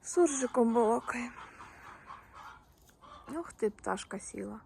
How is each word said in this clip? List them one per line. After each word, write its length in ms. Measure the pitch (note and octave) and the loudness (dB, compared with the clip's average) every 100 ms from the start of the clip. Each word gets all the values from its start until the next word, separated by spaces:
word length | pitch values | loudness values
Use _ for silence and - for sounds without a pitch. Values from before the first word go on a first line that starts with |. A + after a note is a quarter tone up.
Суржиком 720 | - - E4+ C#4 B3+ - A#3 | 0 4 6 4 0 4 4
балакаємо. 580 | A#3 A3 A#3+ - A#3+ A#3+ - - - - - - - - - - - - - - _ - _ - - - D4+ | 6 6 4 0 -6 -6 -10 -18 -18 -18 -18 -20 -20 -18 -18 -18 -18 -18 -18 -20 _ -20 _ -20 -20 -10 -8
Ух 140 | E4+ | -10
ти, 180 | - G#3+ | 0 -2
пташка 480 | G#3 - F#3+ - G3 | 0 -4 -4 -4 -10
сіла. 420 | - G3 G3 A3 | -10 -10 -10 -12